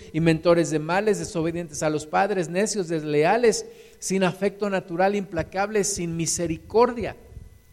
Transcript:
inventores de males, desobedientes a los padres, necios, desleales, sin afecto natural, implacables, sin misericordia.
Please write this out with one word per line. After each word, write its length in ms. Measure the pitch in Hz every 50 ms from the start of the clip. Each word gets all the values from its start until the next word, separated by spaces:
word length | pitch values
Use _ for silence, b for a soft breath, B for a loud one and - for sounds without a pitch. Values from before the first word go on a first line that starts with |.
| B B
inventores 580 | B 160 165 165 160 156 - 175 170 170 165 143
de 100 | 156 151
males, 400 | 151 156 175 196 214 214 202 165
desobedientes 640 | 165 - - 170 160 170 165 175 175 156 - - 165
a 60 | 156
los 160 | 151 147 151
padres, 420 | - - 185 196 202 208 190 165 156
necios, 400 | 170 185 214 202 208 214 175 160
desleales, 800 | 170 156 151 151 147 147 151 170 208 240 247 226 190 - - B B B B B B B
sin 240 | - - 185 190 190
afecto 440 | 175 - - 196 202 196 - 208 202
natural, 460 | 190 185 - - 165 170 185 196 208
implacables, 720 | 202 190 196 175 160 156 - - 185 202 208 214 208 185
sin 300 | - - - 175 170 165
misericordia. 960 | 165 165 156 - 170 175 170 165 160 - - - 220 240 247 240 240 185 139 - - - - - - - - - - _ -